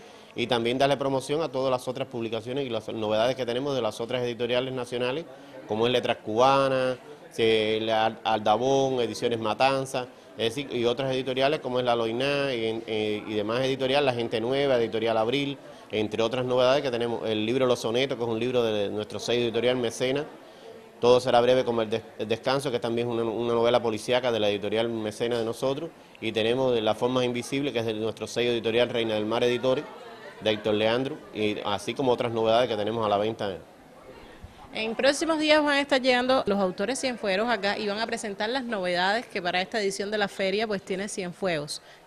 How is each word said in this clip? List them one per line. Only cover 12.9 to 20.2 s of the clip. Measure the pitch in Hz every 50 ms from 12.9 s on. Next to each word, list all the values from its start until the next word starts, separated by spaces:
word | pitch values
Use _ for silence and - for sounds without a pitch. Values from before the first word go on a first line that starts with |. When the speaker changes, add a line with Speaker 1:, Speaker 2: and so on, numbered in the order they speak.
| 113 107 107 107 107 107 -
Speaker 1:
y | 104 110
demás | 104 101 107 117 123
editoriales, | 135 131 135 131 131 127 131 143 147
La | 135 120
Gente | 120 117 117 123 113
Nueva, | 113 120 135 139 143 139 131
Editorial | 120 117 107 104 110 110 113 110 113
Abril, | 110 117 127 143 143 143 139 - - - - - - -
entre | 101 107 107 104 107 104
otras | 113 117 123 127 127
novedades | 127 123 127 123 127 135 147 143
que | 135
tenemos, | 117 117 120 117 113 - - 113
el | 110 107 107
libro | 113 123 135 131
Los | 123 120 -
Sonetos, | - 113 113 123 135 139 135 113
que | 117
es | 117
un | 113 110
libro | 120 127 123 123
de | 117 113 107 104 101 98
nuestro | 101 104 104 - - 101
sello | - - 113 120 120
editorial | 117 107 117 113 123 127 127
Mecena, | 120 113 113 - 131 127 131 143